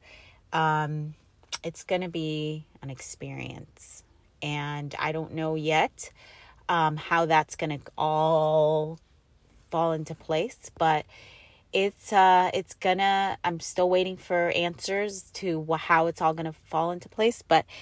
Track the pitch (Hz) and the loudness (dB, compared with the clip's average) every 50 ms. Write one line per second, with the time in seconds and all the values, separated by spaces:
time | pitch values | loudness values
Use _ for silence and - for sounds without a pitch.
0 | _ - - - - - - _ _ _ - 160 160 156 156 151 156 147 151 151 | _ -20 -20 -20 -20 -20 -20 _ _ _ -2 0 2 2 2 0 -2 -2 -4 -6
1 | 151 151 151 - _ _ _ _ _ _ - - - 170 160 - - - 190 180 | -8 -8 -12 -16 _ _ _ _ _ _ -14 -10 -10 -10 -10 -10 -6 -4 -2 -2
2 | 185 175 170 165 156 156 156 151 151 151 156 156 156 - _ - - 135 135 - | -2 -4 -6 -6 -4 -4 -4 -4 -4 -6 -6 -8 -12 -16 _ -16 -14 -14 -12 -12
3 | - - - - 139 139 135 135 127 123 123 - - - _ - - - - - | -12 -12 -12 -12 -12 -12 -10 -10 -10 -10 -12 -14 -16 -20 _ -16 -14 -14 -14 -16
4 | - _ _ _ _ _ _ _ - 147 147 147 143 147 147 147 143 143 - - | -18 _ _ _ _ _ _ _ -8 -6 -4 -4 -4 -6 -6 -8 -8 -8 -6 -6
5 | 143 151 156 160 160 - - 160 160 160 160 160 151 156 156 156 180 - - - | -4 -4 -4 -4 -6 -6 -6 -4 -4 -2 -2 -2 -2 2 2 2 2 0 -2 -10
6 | - - - - - - - - - - - _ _ - 175 170 160 156 156 151 | -14 -14 -14 -20 -20 -20 -20 -20 -20 -20 -20 _ _ 0 2 2 2 2 0 -2
7 | - - 170 170 170 156 160 156 156 - - - 170 156 147 139 - - - - | -4 -2 0 0 2 4 4 2 2 0 -6 -6 -6 -6 -6 -6 -10 -14 -6 -2
8 | 151 156 156 156 156 160 165 156 156 156 156 156 151 151 156 156 156 156 165 160 | -2 0 2 2 4 4 4 4 4 4 4 4 4 4 4 2 0 -4 -8 -14
9 | _ _ _ _ _ _ _ _ _ _ _ - _ _ - 160 165 165 160 156 | _ _ _ _ _ _ _ _ _ _ _ -20 _ _ -2 0 0 2 0 -2
10 | 156 - 160 - - - 160 156 185 247 - - - - - - 165 160 156 151 | -4 -8 -10 -14 -6 -4 -2 -2 -2 -4 -6 -12 -16 -18 -4 0 2 2 2 2
11 | - - - - - - - - - - - _ _ _ - 190 196 202 - - | 0 -6 -16 -20 -20 -20 -20 -20 -20 -20 -20 _ _ _ 0 0 0 0 -2 -6
12 | - - 214 196 185 185 185 180 180 185 - 196 185 - - - - 190 185 185 | -6 2 6 6 8 8 8 8 6 4 0 -2 -4 -6 -10 -2 0 0 2 2
13 | 196 196 196 196 196 190 - - - - 170 165 - - - - 180 180 185 185 | 2 2 2 2 0 -2 -4 -4 -4 -6 -4 -4 -8 -6 0 2 2 4 4 2
14 | 185 185 185 180 - - 180 175 175 170 - 160 170 175 170 - - 190 196 196 | 2 0 -4 -10 -6 -2 0 0 2 2 0 0 -2 -2 -4 -6 -6 -4 -2 -2
15 | 208 208 196 190 - - - - 196 185 165 160 156 156 160 160 - - 170 165 | -2 -4 -6 -10 -12 -14 -14 -6 -4 -4 -2 -2 -2 -2 -2 -2 2 2 4 4
16 | 165 170 165 - 165 160 160 165 165 160 156 - _ - - 160 165 170 180 180 | 4 2 0 2 0 0 0 0 -4 -8 -8 -10 _ -4 -2 -2 0 0 -4 -6
17 | - - - - 220 233 240 - - _ 165 156 - - - - | -10 -12 -2 2 2 2 2 0 0 _ 4 4 4 2 -10 -18